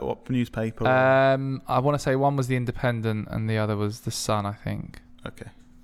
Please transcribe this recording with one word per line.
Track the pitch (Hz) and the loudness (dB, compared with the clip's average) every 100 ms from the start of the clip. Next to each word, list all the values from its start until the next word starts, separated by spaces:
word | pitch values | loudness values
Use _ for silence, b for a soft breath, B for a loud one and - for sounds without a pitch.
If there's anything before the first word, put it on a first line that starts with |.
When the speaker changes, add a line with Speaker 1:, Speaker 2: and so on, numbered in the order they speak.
Speaker 1:
what | 127 117 - | -2 -6 -2
newspaper? | 127 117 - 113 - 120 | -2 -2 -2 -4 0 2
Speaker 2:
Um, | 131 131 135 135 135 135 135 - | 4 6 6 4 2 0 -6 -2
I | 127 | 0
wanna | 139 143 | 2 0
say | - 135 | 2 2
one | 139 139 | 2 2
was | 123 | 0
The | 127 | 0
Independent | 120 - 127 117 110 107 - | -2 -2 -2 0 -2 -2 -2
and | 107 110 | -4 -2
the | 110 | 0
other | 107 104 | 0 0
was | 104 117 | -2 -4
The | - | -8
Sun, | - - 107 | -6 -2 -2
I | 101 | -2
think. | 104 107 104 - - - - | -6 -6 -8 -10 -14 -20 -16
Speaker 1:
Okay. | - - - - - - | -14 -14 -16 -18 -20 -20